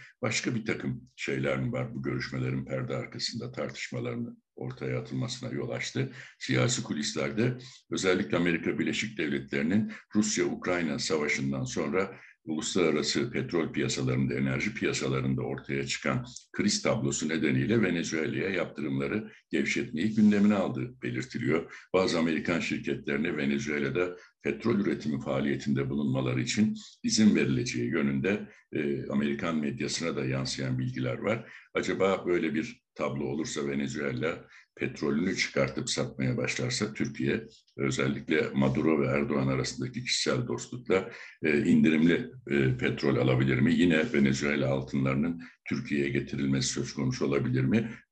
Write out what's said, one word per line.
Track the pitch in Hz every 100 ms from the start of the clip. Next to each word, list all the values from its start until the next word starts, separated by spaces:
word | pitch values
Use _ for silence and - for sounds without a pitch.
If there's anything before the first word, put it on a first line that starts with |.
| - -
Başka | 117 - -
bir | 120
takım | 98 - 67 65 - -
şeyler | - 67 69 65
mi | 62
var | 64 64
bu | 64
görüşmelerin | 67 65 64 65 64 65
perde | 67 67 64 65
arkasında | - - - - 65
tartışmalarını | 127 71 - - 62 60 60 60 - _ -
ortaya | 65 64 67 64
atılmasına | 62 67 64 - 60
yol | 67 64
açtı? | 62 - - - - - -
Siyasi | - 64 62 -
kulislerde | - 76 71 76 69 71 127 127 - - -
özellikle | 82 95 92 98 87
Amerika | 87 82 85 78
Birleşik | 80 76 - -
Devletleri'nin | 78 69 67 69 76 107 107 - -
Rusya-Ukrayna | 107 107 - 87 73 90 90 82 71
savaşından | - 78 73 73 67 67
sonra | 64 - 73 85 98 - - -
uluslararası | - 78 - 92 82 76 71 76 69
petrol | 76 67 85 73
piyasalarında, | 73 64 - 65 64 65
enerji | 62 67 65 -
piyasalarında | - 87 67 69 65 65 64
ortaya | 60 67 - 69 67
çıkan | - - - 123 - -
kriz | - - -
tablosu | 78 69 67 69 78
nedeniyle | 80 76 65 69 117
Venezuela'ya | 95 87 73 80 73 73 92
yaptırımları | 90 80 - 73 67 69 104 - - -
gevşetmeyi | 80 69 - 69 76 107
gündemine | 107 104 101 104
aldığı | 101 82 65 64 -
belirtiliyor. | 60 62 - - 64 80 - - -
Bazı | 92 92 85
Amerikan | 82 76 73 82
şirketlerine | - 76 71 69 71 71 85 76
Venezuela'da | 71 71 73 73 69 82 87 - - _
petrol | 73 71 113 101
üretimi | 87 71 76 69
faaliyetinde | 71 67 71 69 71 69 67
bulunmaları | 73 71 65 64 62
için | - 104 107 - - -
izin | - - 107 85
verileceği | 69 65 62 62 60
yönünde, | 80 71 69 80 104 - - -
e, | 73 73 69 64
Amerikan | 69 71 71 85 80
medyasına | 73 67 69 - 82 73
da |
yansıyan | 65 65 65 - 65 64
bilgiler | 64 64 64 64
var. | 80 120 - - -
Acaba | 82 80 90 95 95 87
böyle | 87 80
bir | 76 65 - _
tablo | - 73 67
olursa | 69 73 76 76 71
Venezuela | 69 71 73 69 64 78 76 - - - -
petrolünü | 69 - 73 73 92 -
çıkartıp | - 69 67 67 65
satmaya | - 67 - 65 62
başlarsa | 64 - 62 - 104
Türkiye | - 71 67 65 82 - - _ -
özellikle | 67 65 67 67 67 76 -
Maduro | 67 67 71 78 76
ve | 67
Erdoğan | 71 71 71 65
arasındaki | 65 65 - 65 71
kişisel | 65 - - 65 64
dostlukla, | 58 - - - 92 - - - -
e, | 78 73
indirimli, | 69 82 76 78 82 76 - - -
e, | 71 67 62
petrol | 71 64 73 67
alabilir | 65 65 65 64
mi? | 73
Yine | 78 87 78 78
Venezuela | 71 69 67 73 73 67
altınlarının | 67 65 71 67 69 82 85 - - -
Türkiye'ye | 71 65 73 69
getirilmesi | 65 67 69 69 67 65
söz | 71 65
konusu | - 65 64 69
olabilir | 69 64 -
mi? | 65 113 - - _